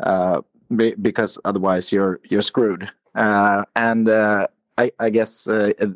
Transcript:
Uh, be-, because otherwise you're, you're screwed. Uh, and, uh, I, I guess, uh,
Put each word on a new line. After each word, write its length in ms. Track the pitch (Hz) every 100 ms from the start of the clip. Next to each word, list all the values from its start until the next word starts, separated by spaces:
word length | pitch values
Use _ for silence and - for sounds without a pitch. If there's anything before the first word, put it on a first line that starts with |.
Uh, 400 | - 95 90 82 - _ _
be-, 200 | 117 113 107
because 380 | 107 110 107 -
otherwise 480 | - 98 95 92 90
you're, 280 | 101 98 90
you're 180 | - 101
screwed. 480 | 101 - 113 87 98 - _
Uh, 500 | - 107 104 101 101 101
and, 340 | 117 117 113 110
uh, 380 | 110 107 104 98 - _ -
I, 160 | 123 -
I 100 | 117
guess, 380 | 110 110 - -
uh, 240 | 110 104 - 107